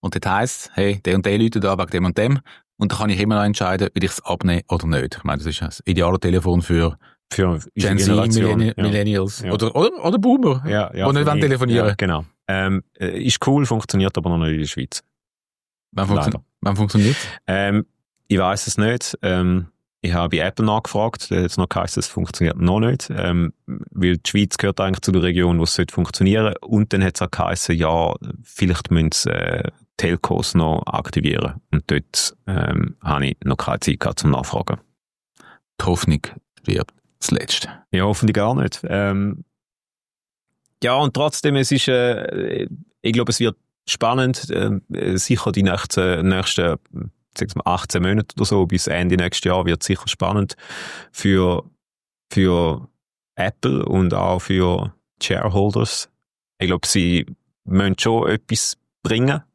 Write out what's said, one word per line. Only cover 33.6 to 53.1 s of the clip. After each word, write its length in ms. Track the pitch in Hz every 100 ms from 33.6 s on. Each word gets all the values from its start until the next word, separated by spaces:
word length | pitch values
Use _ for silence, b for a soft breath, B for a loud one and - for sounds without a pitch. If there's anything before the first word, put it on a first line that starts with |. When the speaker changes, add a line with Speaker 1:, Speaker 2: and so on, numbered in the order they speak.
| - -
Speaker 2:
Zeit 220 | - -
gehabt 180 | - -
zum 140 | 76
Nachfragen. 480 | 65 - - - - _ _ _ _ _ _ B B _ _
Speaker 1:
Die 40 |
Hoffnung 360 | - 87 - 73 - - _ _
stirbt 340 | - - - _ _ _
zuletzt. 480 | - - - - - B _
Speaker 2:
Ja, 100 | 92
hoffentlich 320 | 98 104 110
gar 220 | 107 104 135
nicht. 240 | 131 -
Ähm, 600 | - 101 143 196 202 - - _ _ _ _ _ _ _ _ _ _ _ _ _
ja, 140 | 120 131
und 180 | 147
trotzdem, 400 | 127 147 - 147
es 160 | 139 131
ist, 160 | 139 -
äh, 800 | 127 123 127 - - - - - - - _
ich 120 | -
glaube, 180 | 117 117
es 80 | 117
wird 180 | 117 - _ _ -
spannend, 640 | - 113 127 127 127 -
äh, 640 | 82 107 101 _ - 92 92
sicher 360 | - 113 -
die 100 | 98
nächsten, 680 | 95 87 - - 92 87 92
nächsten, 480 | 95 92 - 85 78 _ - - _ _ -
sag 120 | -
ich 60 |
mal, 80 | - -
achtzehn 360 | 90 - 92
Monate 320 | 90 104 - -
oder 80 | 107
so, 200 | 101 87
bis 200 | 92 -
Ende 280 | 85 90 90
nächstes 280 | 87 - 95
Jahr 160 | 90
wird 180 | 87 82
sicher 260 | - 95 -
spannend 480 | - 92 104 98 - B B B B B
für, 500 | - 98 95 90 87 - _ _ _ _ _ _
für 560 | - 95 87 85 67 - _ _